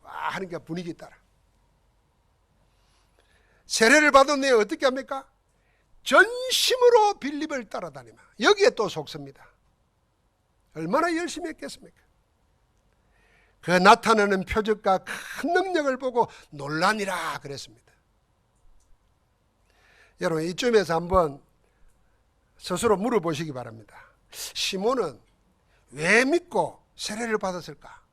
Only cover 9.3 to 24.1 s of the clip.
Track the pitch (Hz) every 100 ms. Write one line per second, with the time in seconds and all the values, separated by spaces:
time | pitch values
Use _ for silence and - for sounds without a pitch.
9.3 | 135 - _ _ _ _ _ _ _ _
10.3 | _ _ _ _ 151 165 247 339 330 339
11.3 | - 320 311 277 - 175 _ _ _ _
12.3 | _ _ _ _ _ _ _ _ _ _
13.3 | _ _ _ - 175 185 220 208 220 202
14.3 | 190 185 226 214 214 - 185 - - -
15.3 | - 277 349 381 349 285 254 262 240 214
16.3 | - - 147 139 156 185 214 196 180 160
17.3 | 147 143 139 - - _ _ _ _ _
18.3 | _ _ _ - - _ - _ _ _
19.3 | _ _ _ _ _ _ _ _ _ 180
20.3 | 160 160 175 247 226 165 165 170 185 165
21.3 | 139 _ _ _ _ - _ _ _ _
22.3 | _ _ _ - 180 233 196 214 233 165
23.3 | 156 165 127 120 113 104 - -